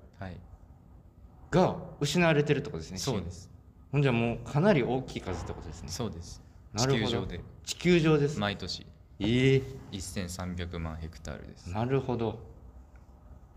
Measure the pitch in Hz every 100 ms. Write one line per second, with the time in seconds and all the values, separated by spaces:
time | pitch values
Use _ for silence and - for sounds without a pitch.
0 | - - 95 - - - - - - -
1 | - - - - - 175 151 85 - -
2 | 143 180 170 147 147 139 - 82 78 92
3 | 135 107 85 - - - - - - 139
4 | 139 117 117 117 - 139 202 160 110 131
5 | 131 - - 90 - - 82 78 95 -
6 | 107 82 - - - - - 104 131 123
7 | 110 117 90 85 - - - - 175 175
8 | 160 151 143 104 101 98 92 - - -
9 | - - 104 123 135 135 135 - - 101
10 | - 107 87 90 90 87 85 87 80 80
11 | 80 - 80 65 - - 87 101 123 135
12 | 127 117 110 - - - - - - -
13 | - - - - -